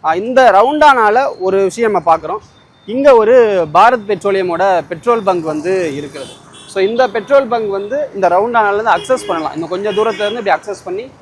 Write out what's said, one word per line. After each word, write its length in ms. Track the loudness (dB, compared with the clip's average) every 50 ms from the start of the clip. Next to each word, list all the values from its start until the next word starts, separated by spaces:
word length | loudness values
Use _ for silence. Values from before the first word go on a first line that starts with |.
| -2
ஆஹ், 100 | -2 -2
இந்த 360 | -2 -4 0 2 4 4 6
ரவுண்டானால 880 | 6 4 4 2 2 4 4 4 6 4 4 2 2 2 0 -2 -4 -4
ஒரு 240 | -4 -2 0 0 0
விஷயம் 300 | -2 -2 -2 -2 0 0
நம்ம 240 | -2 0 0 0
பார்க்குறோம். 220 | 0 -2 -8 -10 -10 -12 _ _ _ _ _ _ _ _
இங்க 300 | -8 -6 0 4 4 6
ஒரு 500 | 6 6 6 6 4 4 4 2 -2 -2 0 2
பாரத் 300 | 4 4 4 4 2 -2 -4
பெட்ரோலியமோட 760 | -6 -4 -2 -2 -2 -2 -2 -2 -2 -2 0 0 0 0 -2 -6
பெட்ரோல் 340 | -12 -8 -2 -2 -2 0 0
பங்க் 220 | -2 -2 -2 -2
வந்து 520 | -6 -6 -6 -4 -4 -2 -2 -2 -4 -6
இருக்கிறது. 340 | -8 -10 -12 -12 -14 -16 -16 -18 -20 -20 -20 -20 -20 -20
So 160 | -10 -4 -2 -2
இந்த 260 | -2 2 0 0 0
பெட்ரோல் 380 | 0 -6 -4 2 2 2 2
பங்க் 220 | 2 -4 -4 -4 -4
வந்து 400 | -6 -6 -6 -6 -6 -6 -6 -8 -6
இந்த 140 | -2 0 2
ரவுண்டானாலேருந்து 680 | 2 2 0 0 0 0 0 2 0 -2 0 0 0
அக்சஸ் 300 | -2 0 -2 -4 -4 -2
பண்ணலாம். 260 | -6 -6 -6 -6 -8 -8
இன்னும் 160 | -8 -8 -8
கொஞ்சம் 260 | -8 -6 -6 -4 -2
தூரத்துல 300 | -2 -2 -2 -2 -4 -4
இருந்து 120 | -6 -6 -4
இப்படி 220 | -2 -2 -2 -2
அக்சஸ் 240 | -2 -10 -14 -12 -10
பண்ணி 260 | -10 -10 -10 -10 -12 -18 _